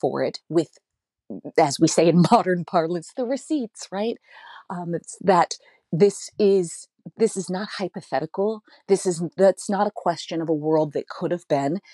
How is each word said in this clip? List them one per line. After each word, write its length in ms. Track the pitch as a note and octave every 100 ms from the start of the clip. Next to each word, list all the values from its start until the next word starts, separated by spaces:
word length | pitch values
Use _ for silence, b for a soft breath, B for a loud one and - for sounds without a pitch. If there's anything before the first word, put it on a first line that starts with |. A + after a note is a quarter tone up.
for 240 | C#3 C3+
it 160 | C3 - -
with, 300 | D#3+ D3+ _ _ _ _ _ - F#2+ D3 -
as 200 | D#3 -
we 80 | D#3+
say 220 | - E3+
in 160 | E3 E3+
<laughs> 60 |
modern 320 | A#3 F#3 F3+
parlance, 480 | D#3+ F3+ D#3+ F3 D#3
the 120 | - A#3+
receipts, 600 | C4+ - D#4 A3+ - -
right? 240 | F#3+ A3+ - B B B B -
Um, 240 | F3+ E3+
it's 240 | E3+ - -
that 360 | - F3+ - - b b _
this 380 | E3 G3+ - - -
is, 500 | G#3 G3 E3+ - - _ - -
this 180 | A3 G3
is 140 | F3+
not 180 | F3+ G3+ -
hypothetical. 840 | F#3 F#3+ - C3+ D#3 - G3+ A3 b b -
This 160 | F#3+
is, 180 | F#3+ E3 E3+ -
that's 320 | F#3+ F#3 -
not 180 | G3 G#3
a 60 |
question 460 | - - D#3+ - E3
of 80 | D#3+
a 60 |
world 400 | D#3 D3+ D#3+ D#3
that 160 | D3 -
could 200 | - E3+
have 160 | F3 -
been. 340 | C#3+ C#3 F3+ b